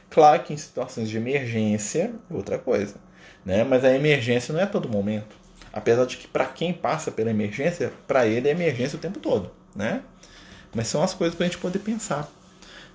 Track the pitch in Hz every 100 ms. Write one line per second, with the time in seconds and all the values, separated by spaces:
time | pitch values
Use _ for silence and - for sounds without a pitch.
0 | - 170 151 170 - 147 - - 123 -
1 | 110 110 120 139 120 113 107 107 - 156
2 | 226 226 - 160 - - - 226 101 -
3 | - - - - 95 98 127 131 131 135
4 | 151 139 120 120 - 156 202 196 139 104
5 | 101 107 - - - - - 104 117 117
6 | 127 - - - 135 - 170 175 120 156
7 | - - 113 107 104 117 156 170 120 -
8 | - 131 113 117 139 170 165 120 135 -
9 | 165 302 311 110 87 - - - 110 247
10 | - - - - - - - 113 113 147
11 | 185 - 170 165 180 - 185 196 214 220
12 | - 147 151 - - - - - -